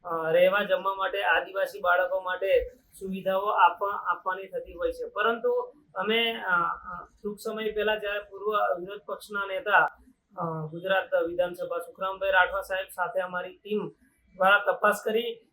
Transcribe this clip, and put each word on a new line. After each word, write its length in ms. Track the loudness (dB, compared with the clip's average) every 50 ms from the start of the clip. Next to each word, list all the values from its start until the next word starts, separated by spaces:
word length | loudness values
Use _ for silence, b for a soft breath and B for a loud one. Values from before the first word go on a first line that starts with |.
| _ -4
અ, 220 | -4 -2 0 4
રહેવા 320 | 6 6 6 6 6 2
જમવા 320 | 2 2 0 0 0 -2 -2
માટે 280 | -2 -4 -4 -2 -2
આદિવાસી 580 | 2 2 2 2 2 -2 -2 -4 -4 -2 -4 -4
બાળકો 400 | 2 2 2 4 2 0 -2 -2
માટે 500 | -2 -4 -4 -2 2 4 4 4 2 0 -12 _ _ _ _ -12
સુવિધાઓ 480 | -8 -8 -8 -4 -2 -2 0 0 0
આપવા, 420 | 0 4 6 6 6 4 2 -4 -4
આપવાની 580 | -4 -4 -2 -4 -4 -2 -2 -6 -6 -6 -8
થતી 260 | -10 -10 -10 -10 -10
હોય 200 | -10 -4 -4 -4
છે. 160 | -4 -4 -10 -8
પરંતુ 420 | -4 0 0 0 0 2 0 0 0 0 -2 -4 -12 _ _ _ _
અમે, 380 | -4 -2 0 2 2 2 0
અ, 180 | -2 -4 -2 0 2 2
અ, 480 | 2 0 -4 -6 -10 -14 -14 -14 -14 -18 _ _
ટૂંક 160 | -8 -8 -8 -6
સમય 320 | -8 -8 -6 -4 -4 -2
પહેલા 260 | -2 0 0 0 0
જ્યારે 220 | 0 -2 -4 -6 -6
પૂર્વ 600 | -8 -10 -14 -6 -4 -2 0 2 2 2 0 -2
વિરોધ 200 | -4 -10 -12 -14
પક્ષના 460 | _ -10 -10 -10 -10 -8 -6 -6 -4
નેતા, 520 | -4 -4 -4 0 4 4 4 4 4 -2 _ -20 -20 _ _ _ _ _
અ, 80 | -6 -4 -4 -4 -6 -6 -8
ગુજરાત 440 | -10 -8 0 2 2 2 2 2 0 0 0
વિધાનસભા 520 | 0 0 -2 -2 -2 -2 -6 -6 -6 -6 -6
સુખરામભાઈ 520 | -6 -8 -10 -6 -6 -6 -4 -2 0 2
રાઠવા 300 | 4 4 4 4 2 -6
સાહેબ 260 | -4 -4 -6 -6 -6 -8 -6
સાથે 260 | -4 -4 -2 -2 -2
અમારી 360 | -4 -2 -6 -6 -8 -8 -12
ટીમ 320 | _ _ -2 -2 -2 -2 -4 b b b b b b b _ _
દ્વારા 280 | 4 6 6 6 6 4
તપાસ 360 | 2 0 2 2 2 2 2 -2
કરી 300 | -2 0 0 -2 -2 -8 -10 _ _